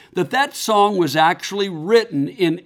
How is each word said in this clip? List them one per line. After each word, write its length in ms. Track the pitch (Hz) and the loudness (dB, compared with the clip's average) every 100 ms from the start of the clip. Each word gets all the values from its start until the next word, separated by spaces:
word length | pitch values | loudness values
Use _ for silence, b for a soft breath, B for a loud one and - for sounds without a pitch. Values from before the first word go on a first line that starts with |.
| b | b
that 160 | 180 - | -6 -2
that 260 | 254 285 | -2 -2
song 440 | - - 208 208 196 | -4 -2 2 2 2
was 180 | 156 156 | 0 2
actually 540 | 160 160 - 202 202 | 2 0 -6 -6 -4
written 580 | 160 170 226 220 147 156 | -6 2 2 2 -2 -4
in 320 | - 170 170 | -2 -2 -2